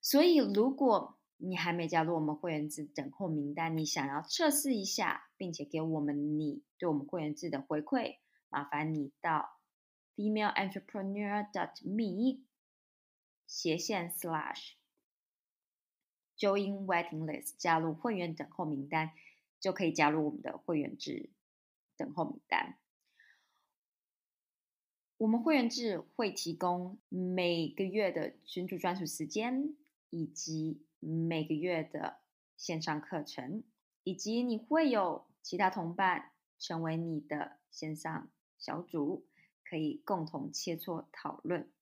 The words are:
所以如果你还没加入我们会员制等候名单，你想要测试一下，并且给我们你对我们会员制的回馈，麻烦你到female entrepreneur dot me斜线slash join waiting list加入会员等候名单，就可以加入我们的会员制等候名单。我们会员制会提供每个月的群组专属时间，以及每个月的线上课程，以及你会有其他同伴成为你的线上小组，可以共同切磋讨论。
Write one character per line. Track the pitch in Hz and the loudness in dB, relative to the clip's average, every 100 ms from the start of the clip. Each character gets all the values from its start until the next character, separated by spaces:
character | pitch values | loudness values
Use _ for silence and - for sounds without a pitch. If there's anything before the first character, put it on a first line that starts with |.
所 | - 277 | 6 8
以 | 349 320 | 10 8
如 | 202 202 247 | 6 6 4
果 | 269 269 202 - - _ _ | 6 6 6 4 -14 _ _
你 | 185 | -4
还 | 175 170 | -2 0
没 | 170 165 | 2 4
加 | 165 | 4
入 | 160 | 4
我 | 170 | 4
们 | 151 | 2
会 | 151 180 | 0 0
员 | 151 151 | 0 -2
制 | 156 147 | -6 -8
等 | - 139 | -6 -8
候 | - 185 | -4 -2
名 | 156 143 | 0 0
单， | 147 165 160 | -2 0 0
你 | |
想 | 156 - 139 | 0 0 -2
要 | 139 | -2
测 | - - 320 | -4 2 4
试 | 285 277 | 4 2
一 | 233 190 | 0 0
下， | - 196 - - _ | 0 0 -2 -8 _
并 | 190 | -6
且 | 165 143 | -6 -6
给 | 160 | -2
我 | 160 156 | 0 0
们 | 147 143 147 151 | 0 0 0 0
你 | 151 139 _ _ | 0 -4 _ _
对 | 175 | 0
我 | |
们 | 147 | 0
会 | 139 180 | 0 -4
员 | 151 | -4
制 | 151 175 | -4 -4
的 | 143 | -4
回 | 139 151 | -2 -2
馈， | 151 254 - - _ _ _ | 0 0 0 -6 _ _ _
麻 | 139 | -6
烦 | 143 147 156 | -2 -2 0
你 | 156 143 _ | 0 -2 _
到 | 170 156 - - _ _ _ _ _ - | 0 0 0 -10 _ _ _ _ _ -2
female | 208 214 208 | 0 2 2
entrepreneur | - 196 196 - 208 190 202 202 208 202 | 2 0 -4 -8 -6 -4 -2 -2 -2 -2
dot | 190 175 - | -4 -4 -6
me | - 208 220 180 247 262 - _ _ _ _ _ _ _ _ _ _ | -4 -2 0 2 2 0 -8 _ _ _ _ _ _ _ _ _ _
斜 | - 165 160 | -4 0 0
线 | - 202 175 | 0 -2 -2
slash | - 170 160 - - - - _ _ _ _ _ _ _ _ _ _ _ _ _ _ _ - | -6 -2 -2 -2 -8 -12 -20 _ _ _ _ _ _ _ _ _ _ _ _ _ _ _ 2
join | 202 202 202 202 | 4 4 2 -2
waiting | 190 170 175 156 | 0 0 0 -4
list | 156 151 - - | -4 -4 -8 -4
加 | 175 165 | 2 4
入 | 160 | 4
会 | 156 240 | 0 -2
员 | 202 175 | 0 -2
等 | 160 - | -4 -8
候 | - 160 | -4 -4
名 | 143 139 | -2 -2
单， | 160 156 - - _ _ _ | -2 -2 -6 -20 _ _ _
就 | 190 | -4
可 | 185 175 | 0 0
以 | |
加 | 156 147 | 4 4
入 | 156 151 | 4 0
我 | |
们 | 147 | -2
的 | - - | -8 -8
会 | - 160 | -2 -2
员 | 139 - | -2 -6
制 | - - - _ _ _ _ _ _ _ | -6 -6 -8 _ _ _ _ _ _ _
等 | - | -6
候 | 156 160 | -2 -4
名 | - _ | -4 _
单。 | - - - _ _ _ _ - _ _ _ _ _ _ _ _ _ _ _ _ _ _ _ _ _ _ _ | 0 0 -8 _ _ _ _ -20 _ _ _ _ _ _ _ _ _ _ _ _ _ _ _ _ _ _ _
我 | 220 | 4
们 | 233 | 4
会 | 320 | 6
员 | 294 233 | 4 4
制 | 233 233 175 - | 0 -2 -2 -4
会 | - 214 | -2 -2
提 | 190 - | -2 -6
供 | 165 185 180 180 196 _ | 0 0 0 -2 -10 _
每 | 185 180 180 175 170 165 | -4 -2 2 2 2 0
个 | - | -2
月 | 190 202 196 | 0 2 2
的 | 165 - - | 0 -4 -6
群 | - - 180 | -10 -6 -4
组 | 180 | -2
专 | 180 | -2
属 | 190 165 | -2 -4
时 | - 160 | -4 -4
间， | 214 226 262 294 302 _ _ _ | -2 -2 -2 -2 -6 _ _ _
以 | 170 156 | -6 -6
及 | - - 160 156 - - _ | -6 -6 -4 -2 -4 -12 _
每 | 160 160 165 165 | -4 0 0 0
个 | 156 | 0
月 | 156 175 170 | -2 0 -2
的 | 156 151 - - _ _ _ _ | -2 -4 -6 -8 _ _ _ _
线 | - 160 | -6 -4
上 | 160 151 | -2 -4
课 | 151 165 | -4 -6
程， | 147 - 127 202 - _ _ _ | -6 -10 -8 -8 -10 _ _ _
以 | - | -6
及 | 185 214 226 | -4 -2 -2
你 | 247 220 | 0 -2
会 | 226 311 311 | 0 2 4
有 | 233 180 151 - _ | 4 2 -2 -8 _
其 | - 180 | -8 2
他 | 190 | 2
同 | 196 170 | 2 -6
伴 | 175 190 175 - _ _ _ | 2 2 2 -4 _ _ _
成 | - 165 | -6 -2
为 | 165 160 | -2 -2
你 | 165 156 | -2 -4
的 | 143 147 - - _ | -4 -4 -4 -8 _
线 | - 156 156 | -12 -8 -6
上 | 160 160 - _ _ _ | -6 -6 -10 _ _ _
小 | - 156 | -8 -6
组， | 175 165 147 190 - _ _ _ | -4 -2 0 -2 -8 _ _ _
可 | - 165 | -8 -2
以 | 156 - | -2 -4
共 | - 190 160 | -2 -2 -2
同 | 160 - | -6 -8
切 | - - 165 | -6 -6 -6
磋 | - 165 - | -4 -6 -8
讨 | - - - | -10 -10 -8
论。 | 156 175 - _ | -4 -4 -6 _